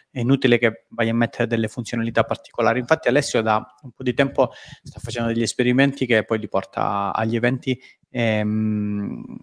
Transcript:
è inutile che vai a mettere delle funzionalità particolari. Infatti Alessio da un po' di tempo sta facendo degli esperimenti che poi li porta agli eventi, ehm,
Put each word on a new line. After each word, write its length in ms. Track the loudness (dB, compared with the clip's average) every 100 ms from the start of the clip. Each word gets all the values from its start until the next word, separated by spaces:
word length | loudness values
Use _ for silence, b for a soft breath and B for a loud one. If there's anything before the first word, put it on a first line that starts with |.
| B
è 80 | -4
inutile 380 | 0 4 4 4
che 300 | 2 -2 _
vai 180 | -4 0
a 60 |
mettere 340 | 0 0 0 -2
delle 220 | 0 -2
funzionalità 560 | -4 -6 -4 0 0 0
particolari. 540 | -2 -6 0 2 2
Infatti 280 | 2 0 2
Alessio 340 | 2 2 0
da 240 | 2 0 -2 _
un 80 | -20
po' 120 | -8
di 100 | -2
tempo 380 | 0 2 2 0 B B B
sta 160 | -20 -16
facendo 300 | -10 -4 -2
degli 120 | 0
esperimenti 640 | -2 0 2 4 2 0 0
che 200 | 2 2
poi 120 | -2
li 120 | -2
porta 640 | -4 -4 -4 -2 -2 -2
agli 240 | -2 -2 0
eventi, 440 | 0 0 -2 -6 b b _
ehm, 1120 | -2 0 0 0 0 0 -2 -2 -4 -6 -8 -12 -14